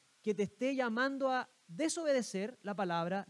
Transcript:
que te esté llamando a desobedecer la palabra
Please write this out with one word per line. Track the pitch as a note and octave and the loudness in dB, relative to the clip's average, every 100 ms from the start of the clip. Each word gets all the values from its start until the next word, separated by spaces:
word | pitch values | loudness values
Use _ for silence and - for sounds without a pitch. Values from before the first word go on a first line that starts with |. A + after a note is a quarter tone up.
| _ _ | _ _
que | G#3+ | -2
te | G3+ | 0
esté | G3+ - B3+ | -2 0 -2
llamando | C4 A#3+ A3+ C4+ C4+ C4+ | 0 0 0 0 0 0
a | B3+ - _ - | 0 -2 _ -14
desobedecer | E3+ D#4 E4+ D#4 C4+ - F#3+ G#3+ B3+ | -2 -2 0 2 2 2 -4 -4 -6
la | G3 | -6
palabra | G3 F3 E3+ E3+ G3 F3+ | -2 0 0 0 -2 0